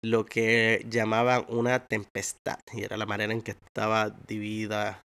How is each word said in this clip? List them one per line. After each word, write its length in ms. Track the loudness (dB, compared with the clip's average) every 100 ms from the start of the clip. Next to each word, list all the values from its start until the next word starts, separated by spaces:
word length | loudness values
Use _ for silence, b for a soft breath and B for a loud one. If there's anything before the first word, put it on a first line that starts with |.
lo 220 | 2 0 2
que 600 | 0 4 4 4 2 0
llamaban 560 | 0 2 4 4 2 0
una 380 | -2 0 0 0
tempestad, 720 | -6 -6 -8 -8 -6 -6 -8 -10
y 100 | -10
era 140 | -8 -6
la 80 | -4
manera 280 | -2 -2
en 80 | -2
que 100 | -6
estaba 580 | -12 -10 -4 0 2 0
dividida 920 | -4 -10 -8 -6 -6 -4 -2 -4 -6 _